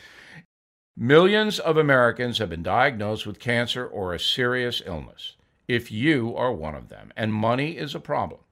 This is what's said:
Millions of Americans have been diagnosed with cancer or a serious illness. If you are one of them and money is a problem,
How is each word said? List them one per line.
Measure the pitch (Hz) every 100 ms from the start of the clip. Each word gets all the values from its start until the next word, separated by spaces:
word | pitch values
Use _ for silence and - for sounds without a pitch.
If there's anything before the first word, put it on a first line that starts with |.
| - - - - - _ _ _ _ -
Millions | 117 151 185 214 214 180
of | - 156
Americans | 147 131 120 113 123 110
have | 101
been | 85
diagnosed | 85 107 139 113 104 107 104
with | 101
cancer | 120 117 117 127
or | 123 104 92
a | 85
serious | - - 123 127 123 - 87
illness. | 80 60 - - - _ _ -
If | 120 -
you | 110 139 143 117 -
are | 123
one | 98 76 71
of | 60
them | - - -
and | 110
money | 107 110 123 147
is | 170 151 156
a |
problem, | - 143 95 - _